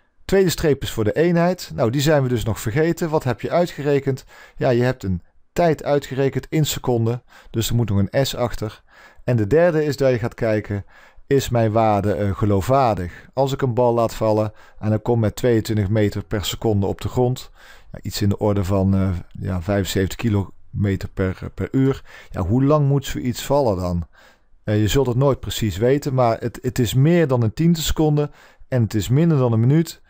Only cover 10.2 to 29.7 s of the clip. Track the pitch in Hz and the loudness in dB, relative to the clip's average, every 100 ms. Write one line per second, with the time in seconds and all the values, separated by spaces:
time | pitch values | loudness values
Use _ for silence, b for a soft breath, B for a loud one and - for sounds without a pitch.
10.2 | 117 - 113 107 - 101 - b b b | -2 -4 -2 0 -2 -6 -8 b b b
11.2 | - 139 - 120 113 113 110 101 98 80 | -2 0 2 0 2 2 2 2 0 0
12.2 | 101 92 107 98 92 135 127 95 87 - | -2 0 0 2 2 2 2 0 -4 -10
13.2 | - - 139 135 135 113 123 117 113 - | -8 -2 -2 -2 -2 2 2 2 0 0
14.2 | 113 107 107 - b b 107 107 - 117 | 0 2 0 -6 b b -2 0 0 0
15.2 | 107 - 127 113 104 107 95 110 104 101 | 0 0 2 2 2 -2 0 2 0 0
16.2 | - 107 - - 117 104 95 95 - 127 | -6 -6 -4 -4 0 0 0 -2 -4 0
17.2 | 123 127 - - B B B - - - | 0 -2 -8 -20 B B B -14 -10 -2
18.2 | 101 101 107 101 90 101 95 95 95 87 | -2 0 0 0 0 2 2 2 0 -2
19.2 | - - 98 92 85 101 92 98 95 - | -8 -10 -6 -6 -2 -2 0 -2 -2 -2
20.2 | 117 104 92 - - - 101 95 - - | -2 0 -2 -8 -12 -4 -2 -2 -4 -4
21.2 | 92 90 92 - 95 135 135 135 - B | -4 -4 -10 -8 -4 0 0 0 -8 B
22.2 | B - 87 120 139 151 139 139 - - | B -6 -2 2 2 2 2 0 -2 -6
23.2 | 123 117 - 139 131 90 90 87 82 b | -6 -6 -2 0 2 0 -2 -4 -6 b
24.2 | b b b - - 107 107 135 127 120 | b b b -12 -2 0 2 2 0 2
25.2 | 139 123 - - 113 90 120 143 143 127 | 0 0 -4 -4 -4 0 2 2 0 0
26.2 | 120 113 117 - 127 - 113 127 147 175 | 2 0 -4 -6 -4 -2 0 2 4 4
27.2 | 156 127 110 - 165 165 151 - 156 147 | 2 2 0 0 2 2 0 0 2 2
28.2 | 147 b b b b 127 107 107 95 131 | -2 b b b b -2 0 -2 0 2
29.2 | 170 147 127 113 120 | 4 2 2 2 4